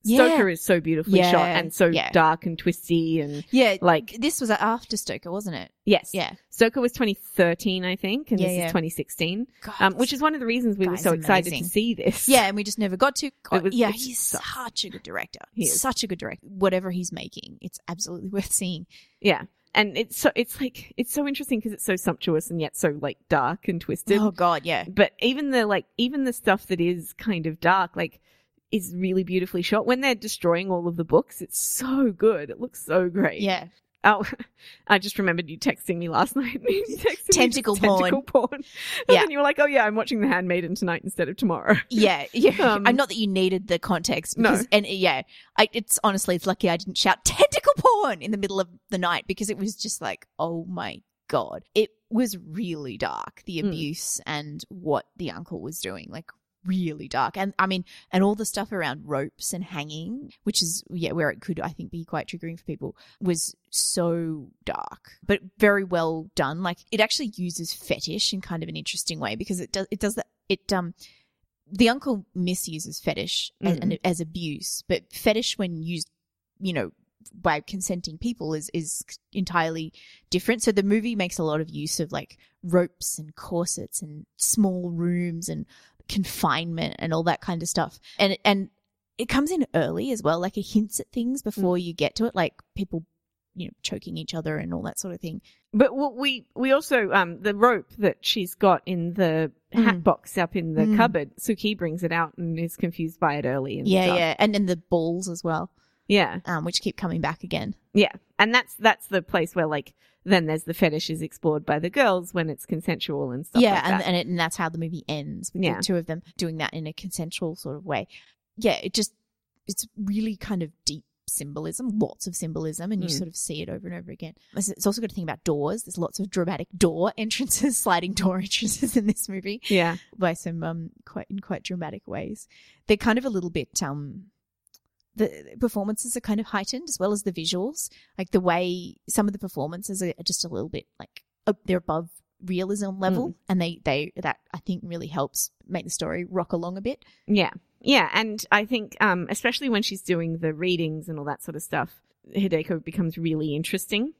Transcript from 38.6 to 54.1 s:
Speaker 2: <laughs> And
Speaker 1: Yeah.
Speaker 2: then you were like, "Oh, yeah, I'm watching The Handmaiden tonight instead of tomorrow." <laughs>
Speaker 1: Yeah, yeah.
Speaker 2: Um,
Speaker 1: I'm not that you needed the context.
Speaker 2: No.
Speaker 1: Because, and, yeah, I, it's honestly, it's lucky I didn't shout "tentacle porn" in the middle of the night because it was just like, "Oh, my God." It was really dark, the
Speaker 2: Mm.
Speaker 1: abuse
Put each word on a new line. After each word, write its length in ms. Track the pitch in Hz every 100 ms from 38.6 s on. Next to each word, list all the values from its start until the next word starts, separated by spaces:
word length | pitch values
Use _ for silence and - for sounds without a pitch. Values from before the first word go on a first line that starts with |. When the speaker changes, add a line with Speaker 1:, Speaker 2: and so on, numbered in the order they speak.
| - -
Speaker 2:
<laughs> 240 | - - 494
And 60 |
Speaker 1:
Yeah. 60 | 494
Speaker 2:
then 100 | 392
you 80 | 285
were 60 |
like, 160 | 285 285
"Oh, 60 | 294
yeah, 180 | 269
I'm 100 | 214
watching 260 | 214 - 233
The 60 | 202
Handmaiden 480 | 180 180 175 170
tonight 280 | 196 180 165
instead 240 | - - 165
of 80 | 190
tomorrow." 400 | 208 151 - 202
<laughs> 60 | -
Speaker 1:
Yeah, 360 | 233 208 156 -
yeah. 400 | 220 349 - 269
Speaker 2:
Um, 140 | 208 202
Speaker 1:
I'm 100 | 247
not 120 | 269
that 80 | 240
you 120 | 214
needed 400 | 190 185 185 190
the 100 | 170
context. 580 | - 170 175 - - -
Speaker 2:
No. 140 | 226
Speaker 1:
Because, 160 | 185 247
and, 120 | 208 208
yeah, 360 | 190 180 131 - - - -
I, 120 | 214
it's 260 | 233 208 -
honestly, 320 | 220 196 -
it's 120 | 180 190
lucky 220 | 185 185
I 80 | 170
didn't 220 | - -
shout 260 | 185 -
"tentacle 480 | - - 571 605 - 571
porn" 420 | 508 440 403 180
in 120 | 190
the 40 | 202
middle 220 | 196 196
of 80 | 180 175 _
the 80 | 190
night 280 | 175 165 -
because 200 | 190 208
it 100 | -
was 180 | 208 -
just 240 | 220 -
like, 240 | 123 92 _ -
"Oh, 240 | 160 170 170
my 340 | 175 107 - _ _ -
God." 340 | 147 - - _
It 160 | 208 220 _ _
was 260 | 226 247 190
really 600 | 170 165 180 156 135 98
dark, 440 | 90 57 - _ -
the 120 | -
Speaker 2:
Mm. 60 | 202
Speaker 1:
abuse 520 | 165 147 170 -